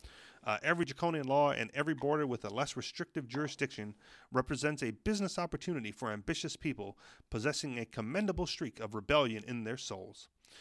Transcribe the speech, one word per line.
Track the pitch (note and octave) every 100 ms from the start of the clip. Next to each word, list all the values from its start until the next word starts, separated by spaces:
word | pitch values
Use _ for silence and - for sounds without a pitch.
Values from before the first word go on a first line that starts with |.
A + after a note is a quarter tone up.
| - - - -
Uh, | A2+ G#2+
every | D3+ E3+ D3+
draconian | - E3+ D#3+ C3
law | C#3+ C#3+
and | B2 A2
every | C#3+ D3+
border | D3+ C#3 D3+ C#3+
with | A#2+ G#2
a |
less | G#2+ C#3+
restrictive | B2 - - F3 D#3+ B2
jurisdiction | C3 D3 - C3+ - G#2 - - - -
represents | B2+ C3 C3+ D3+ D3
a | B2
business | G#2+ G#3 G#3 F#3+ -
opportunity | F3 D3 - D#3 G#2+
for | - A#2
ambitious | G#2 G2+ A#2+ A2+ -
people | D#3 - G#2 - - - -
possessing | A#2 C3 D3 D3 A#2+
a |
commendable | A2+ - A2 F3 G#3 D#3+ C3+
streak | - A#2 -
of | A2
rebellion | G#2+ G2 D3 B2+ A2 G#2
in | A#2+
their | A2 B2+
souls. | - G2 F#2 - - _ - -